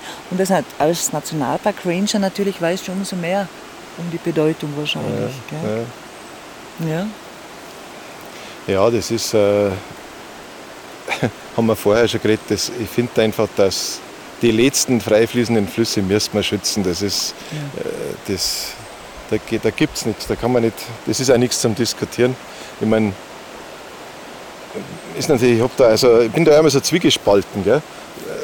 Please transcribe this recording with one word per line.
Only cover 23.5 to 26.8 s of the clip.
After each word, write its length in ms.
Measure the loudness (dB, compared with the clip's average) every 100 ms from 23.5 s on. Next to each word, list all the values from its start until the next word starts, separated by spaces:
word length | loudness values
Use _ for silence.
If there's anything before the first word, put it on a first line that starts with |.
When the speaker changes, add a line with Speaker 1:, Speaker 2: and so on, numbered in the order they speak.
| -16 -16 -16 -18 -18 -16 -16 -16 -16 -16 -16 -12 -12 -12 -14 -10 -4
Speaker 2:
ist 100 | 2
natürlich, 280 | 4 6 6
ich 60 |
hab 140 | 4 6
da, 100 | 6
also, 340 | 8 8 8
ich 100 | 6
bin 140 | 4
da 140 | 8 8
immer 120 | 8
so 100 | 4